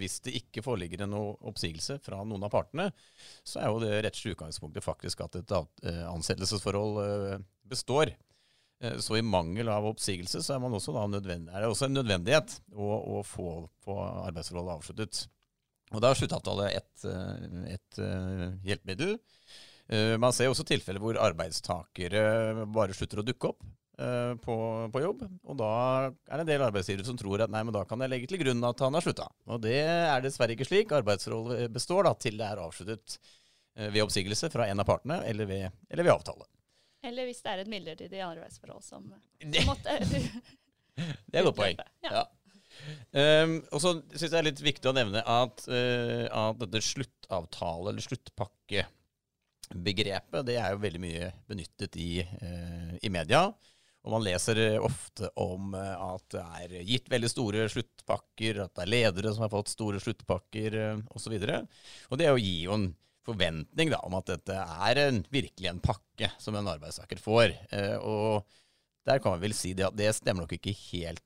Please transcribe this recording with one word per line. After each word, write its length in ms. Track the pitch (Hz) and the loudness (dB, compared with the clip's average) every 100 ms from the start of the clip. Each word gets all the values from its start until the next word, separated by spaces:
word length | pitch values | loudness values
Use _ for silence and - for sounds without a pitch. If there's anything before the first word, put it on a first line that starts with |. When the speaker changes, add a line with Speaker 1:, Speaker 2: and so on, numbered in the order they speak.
Speaker 1:
hvis 180 | 95 - | -6 -6
det 120 | - | -6
ikke 300 | 123 - 113 | -8 -6 -6
foreligger 380 | - 98 87 90 | -4 -2 -4 -6
en 100 | 101 | -4
o-, 240 | 104 104 - | -4 -4 -6
oppsigelse 580 | - - 92 80 - 143 | -10 -6 -6 -4 -6 -8
fra 220 | - 98 | -8 -8
noen 180 | 107 101 | -6 -6
av 60 | 104 | 0
partene, 420 | 110 - 143 190 - _ - - - - | 0 0 -2 -4 -6 _ -20 -20 -18 -10
så 140 | - | -2
er 60 | 127 | 0
jo 100 | 110 | 0
det 240 | 110 104 | 0 0
rettslige 300 | 107 - 110 | 0 -2 -6
utgangspunktet 480 | 85 80 - 80 76 | -6 -8 -10 -10 -6
faktisk 380 | - - 90 - | -6 -6 -6 -8
at 140 | 87 90 | -8 -10
et 160 | - | -2
av-, 180 | 95 76 _ | -2 -2 _
eh, 240 | 87 85 85 | -6 -6 -6
ansettelsesforhold, 880 | 85 78 90 92 101 104 101 107 104 101 | -4 -2 -2 -2 -2 0 0 0 0 -2
eh, 320 | 101 98 98 98 _ 101 | -2 -2 -6 -10 _ -10
består. 460 | 127 - 143 156 - _ _ _ _ _ _ | -8 0 4 4 0 _ _ _ _ _ _
Eh, 160 | 120 - | -6 -4
så 180 | - 110 | 0 2
i 20 | |
mangel 480 | 113 92 82 98 117 | 4 2 2 -2 0
av 160 | 104 107 | 0 0
oppsigelse 560 | - - 92 90 90 | -2 -4 -4 -4 -4
så 140 | 85 135 | -2 -2
er 40 | |
man 140 | 127 | -2
også 180 | 104 - | -2 -2
da 140 | 127 104 | -2 -2
nødvend-, 480 | 101 95 87 82 | -2 -4 -6 -6
er 80 | 92 | -2
det 80 | 113 | 0
også 160 | 101 135 | 0 2
en 80 | 135 | 2
nødvendighet 600 | 117 92 87 151 - - - | 2 2 4 4 4 -6 -14
å, 460 | 104 104 107 - 101 | -6 -2 -2 -2 -4
å 40 | |
få, 460 | 101 - 90 82 82 _ - | -6 -6 -6 -6 -10 _ -8
få 80 | 98 92 90 92 | -6 -6 -6 -8
arbeidsforholdet 480 | 82 - 87 90 | -8 -8 -6 -6
avsluttet. 540 | 85 - 80 107 - - _ _ _ _ _ _ | -8 -8 -8 -6 -6 -8 _ _ _ _ _ _
Og 100 | 107 | 2
da 80 | 123 | 4
er 60 | 135 | 4
sluttavtale 540 | 139 - - 98 101 | 2 -2 -2 0 0
et, 320 | - - - 98 | 0 -6 -10 -6
eh, 680 | 92 95 98 85 87 90 92 | -6 -6 -8 -10 -10 -8 -10
et, 240 | - - | -10 -6
eh, 580 | 98 95 92 95 90 92 95 | -4 -4 -4 -4 -4 -6 -4
hjelpemiddel. 540 | 101 92 95 175 226 - _ - - - - - | -4 -4 -4 -2 -4 -8 _ -20 -20 -20 -20 -2
Eh, 240 | 110 110 113 | 2 4 4
man 140 | 123 | 4
ser 140 | 120 131 | 6 4
jo 60 | |
også 100 | 127 | 2
tilfeller 380 | 151 139 - 98 | 2 0 0 -4
hvor 140 | 110 107 | -2 4
arbeidstakere 1400 | 107 80 82 - - 87 - - 87 104 107 113 110 110 107 | 4 4 -2 -4 -2 -4 -6 -6 0 4 6 4 2 -2 0
bare 220 | 110 98 95 | 2 2 0
slutter 240 | 110 107 | -4 -2
å 40 | 110 | -4
dukke 200 | - 160 | -2 -4
opp, 100 | - - - _ - | -4 -12 -20 _ -6
eh, 360 | 127 123 120 120 | -2 0 -2 -4
på, 140 | - 113 113 113 113 | -4 -2 -2 -2 -2
på 80 | 120 | 0
jobb, 220 | 165 - 202 185 | 0 -2 -8 -12
og 140 | - 139 | -8 -2
da 120 | 107 113 127 131 135 | 0 2 4 2 0
er 60 | |
det 260 | - - 120 160 | -4 -6 -2 2
en 20 | |
del 140 | 143 | 4
arbeidsgivere 400 | 127 101 90 98 | 4 2 0 -2
som 140 | 101 123 | -4 -6
tror 220 | 98 101 | -2 2
at 80 | 110 | 2
«nei, 80 | 110 113 | 0 -2
men 60 | 104 | -2
da 80 | |
kan 160 | 90 113 | -2 -2
jeg 80 | 131 | -2
legge 140 | 131 123 | -4 -4
til 80 | 185 | 0
grunn 240 | 135 120 | 2 2
at 160 | 120 120 | 0 0
han 160 | 135 151 | 0 2
har 80 | |
sluttet». 240 | 170 - 78 - - | 0 -2 -6 -12 -8
Og 80 | 117 110 | -4 0
det 160 | 131 | 2
er 380 | 156 170 170 131 | 2 2 4 2
dessverre 320 | 131 - 117 117 | 0 2 0 2
ikke 80 | 131 | 2
slik. 240 | 196 226 151 | 4 4 4
Arbeidsforholdet 720 | 104 98 - 113 117 120 120 117 | 4 2 0 -4 -2 -2 -2 -2
består 320 | - 180 175 | 2 4 6
da 60 | 117 | 4
til 220 | 117 104 | 0 -2
det 80 | 107 | -4
er 140 | 104 | -4
avsluttet, 540 | 82 - 87 110 - - _ - _ _ _ - | -8 -8 -8 -8 -10 -16 _ -20 _ _ _ -8
eh, 140 | 104 | 0
ved 80 | 104 104 | 2 4
oppsigelse 420 | 104 95 104 165 | 2 0 0 0
fra 100 | 117 110 | 0 2
en 80 | 98 | 2
av 80 | 98 | 4
partene, 320 | 90 127 175 - | 2 0 -4 -2
eller 160 | 107 104 | -2 -2
ved, 180 | 95 95 - - | -4 -6 -10 -6
eller 140 | 156 175 | 2 6
ved 60 | 87 | 6
avtale. 300 | - - - _ _ _ _ _ | 2 -12 -16 _ _ _ _ _
Speaker 2:
Eller 220 | 262 247 254 | -10 -6 -8
hvis 160 | 247 | -6
det 80 | 226 | -6
er 80 | 190 202 | -4 -4
et 60 | |
midlertidig 480 | 208 165 165 175 190 | -6 -8 -12 -10 -8
arbeidsforhold 600 | 180 165 - - - - - | -8 -8 -14 -18 -18 -16 -16
som, 260 | - 196 - _ _ | -16 -16 -20 _ _
Speaker 1:
Det 180 | 151 160 | 0 4
Speaker 2:
som 80 | 185 | 4
måtte 180 | 180 - 196 | 2 0 0
Speaker 1:
<laughs> 60 | 196 - 208 226 - - _ _ _ - | 2 2 0 -4 -14 -20 _ _ _ -8
Det 400 | 165 139 - 160 | -6 -8 -2 4
er 60 | |
et 60 | 180 | 4
godt 100 | - | 4
poeng. 160 | 98 - - _ 107 | 2 0 -8 _ -2
Speaker 2:
Ja. 60 | 107 | -2
Speaker 1:
Ja. 40 | - _ _ _ _ - 147 151 117 | -2 _ _ _ _ -16 -14 -14 -2
Ehm, 480 | 139 147 156 165 165 135 | 4 8 8 6 2 -2
og 80 | 147 | 0
så 140 | 180 165 - | 2 0 -4
synes 100 | 147 | -6
jeg 80 | 160 | 2
det 80 | 165 | 2
er 80 | 151 | 2
litt 100 | 143 | 0
viktig 240 | 143 - 127 | 0 2 2
å 80 | 131 | 4
nevne 240 | 107 104 120 | 2 0 2
at, 400 | 117 123 - - | 2 2 -2 -4
eh, 640 | 123 123 123 117 117 117 | 0 2 0 0 -2 -2
at 260 | 113 110 113 | 0 0 0
dette 180 | 104 107 - | -2 -2 0
sluttavtale 1040 | - 127 _ - 92 82 - 90 82 98 | -2 -6 _ -6 -6 -4 -4 -4 -2 -4
eller 80 | 107 - | -6 -6
sluttpakkebegrepet, 2500 | - - - 98 _ - 101 - _ _ _ _ _ _ _ - 90 90 98 104 92 - 160 123 | -8 -10 -6 -6 _ -2 -2 -2 _ _ _ _ _ _ _ -12 -2 0 2 2 -2 -2 -2 0
det 120 | 120 | 0
er 120 | 95 | 0
jo 80 | 101 | 0
veldig 160 | 104 82 | -2 -2
mye 300 | 90 82 90 - - | -4 -4 -6 -8 -10
benyttet 460 | 104 85 - 98 90 | -8 -8 -8 -8 -4
i, 220 | 85 87 | -2 -2
eh, 760 | 87 92 87 87 87 85 85 87 | -4 -8 -8 -8 -8 -8 -8 -6
i 80 | 107 | -2
media. 440 | 90 80 135 190 - _ _ _ _ 107 | 0 4 4 4 0 _ _ _ _ -2
Og 60 | |
man 120 | 113 104 | 0 2
leser, 320 | 90 - 110 | 0 2 4
eh, 220 | 110 107 | 4 4
ofte 480 | 120 139 - - 98 - | 2 -2 -8 -8 -6 -2
om, 380 | 92 92 98 | -4 -4 -6
eh, 220 | 95 98 92 | -6 -6 -6
at 340 | 92 92 - | -6 -8 -8
det 160 | 98 85 85 | -10 -10 -12
er 220 | 90 90 | -12 -8
gitt 260 | 90 123 - | 0 0 2
veldig 200 | 127 113 | 0 2
store 400 | - 113 104 110 | 0 2 2 2
sluttpakker, 920 | 127 - - - 98 - - 110 101 | 0 -6 -8 -2 -2 -4 -4 -2 -2
at 100 | 95 - | -4 -6
det 80 | |
er 40 | 90 | 0
ledere 400 | 120 110 90 107 | 4 4 4 0
som 80 | 104 | 0
har 60 | 110 | 0
fått 200 | 104 - | 0 -2
store 300 | - 110 98 | -4 -2 -2
sluttpakker, 720 | - 107 - 90 - 110 107 | -2 -4 -2 -2 -2 -4 -2
eh, 280 | 110 107 107 110 | -2 -2 -4 -8
og 120 | 110 | -10
så 80 | - | -6
videre. 380 | 110 110 180 - - - - - | -2 0 -2 -4 -14 -20 -20 -6
Og 80 | 131 | 2
det 80 | 160 | 6
er 60 | 127 | 6
å 60 | |
gi 220 | 98 85 | 4 0
jo 100 | 85 | 0
en 220 | 107 95 - _ _ - | 2 0 -4 _ _ -8
forventning 640 | 107 87 80 76 - 160 | 0 0 0 -4 0 2
da, 80 | 123 | 0
om 120 | - 92 | -2 -4
at 100 | - | -2
dette 240 | 90 - | -4 -4
er 480 | 95 87 82 101 131 | -4 -4 0 2 4
en, 260 | 143 117 - | 4 2 0
virkelig 400 | 135 - - 92 | -2 -2 -4 -6
en 100 | 87 | 0
pakke 520 | - 113 _ - 107 - | 0 -2 _ -6 -6 -4
som 160 | - 104 | -4 -2
en 100 | 98 | -2
arbeidstaker 500 | 78 78 - - 98 | -4 -8 -12 -2 0
får. 320 | - 113 110 - - | 6 8 8 6 -4
Eh, 260 | 104 101 107 | -2 0 0
og 460 | 98 107 110 107 - _ _ _ _ _ - | 0 2 2 2 0 _ _ _ _ _ 2
der 140 | 135 | 4
kan 120 | 110 | 4
man 80 | 87 | 0
vel 120 | 104 | 0
si 200 | 104 92 | -2 -2
det 120 | 95 95 | 0 0
at 100 | 107 | 4
det 180 | 104 107 | 2 2
stemmer 260 | - 95 | 0 0
nok 120 | 82 87 | -2 -4
ikke 160 | 95 | -4
helt 480 | 98 - 90 82 82 | -6 -6 -6 -6 -8